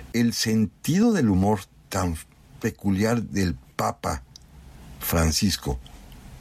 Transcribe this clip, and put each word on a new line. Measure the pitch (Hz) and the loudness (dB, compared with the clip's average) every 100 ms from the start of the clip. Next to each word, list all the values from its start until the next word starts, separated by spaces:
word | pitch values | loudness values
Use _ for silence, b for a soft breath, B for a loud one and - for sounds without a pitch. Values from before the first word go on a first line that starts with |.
| B | B
el | 117 117 | 0 0
sentido | - 117 110 104 - - 175 233 | 0 0 2 0 -2 0 4 4
del | 202 117 | 4 4
humor | 92 98 104 - - - | 4 4 0 -4 -20 -8
tan | 95 90 80 - - - - | -4 -2 -4 -10 -20 -20 -6
peculiar | 233 - 101 95 110 120 | -6 -2 -2 2 2 0
del | - 98 90 - - - | -2 -2 0 -2 -10 -4
Papa | 113 - 90 76 - - - - - - - - | -4 -4 -4 -6 -8 -20 -20 -20 -20 -20 -20 -12
Francisco, | - 85 80 - 101 - - 64 - - - - - - | -2 2 2 2 0 -2 -4 -6 -8 -20 -20 -20 -20 -8